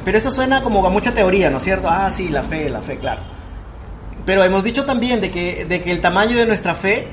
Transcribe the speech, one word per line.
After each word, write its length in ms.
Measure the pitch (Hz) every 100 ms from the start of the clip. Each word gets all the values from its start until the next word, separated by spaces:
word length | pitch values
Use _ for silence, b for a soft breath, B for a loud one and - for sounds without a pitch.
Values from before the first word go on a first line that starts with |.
pero 140 | 185 214
eso 120 | 269
suena 320 | 254 262 269
como 220 | 262 202 185
a 40 |
mucha 220 | 202 247
teoría, 380 | - 185 196 160
¿no 80 | 135
es 60 |
cierto? 240 | 185 190 175
Ah, 220 | 175 196
sí, 180 | - 180
la 140 | 143
fe, 280 | 127 160 147
la 100 | 113
fe, 160 | 117 131
claro. 220 | 135 110 - - - - - - - - - -
Pero 180 | - 190
hemos 200 | 185 196
dicho 200 | 208 240
también 360 | 277 247 247 233
de 100 | 185
que, 340 | 175 175 180
de 180 | 170 180
que 80 | 180
el 80 | 175
tamaño 360 | 170 180 220 240
de 100 | 226
nuestra 280 | 208 180
fe 320 | 165 190 233 -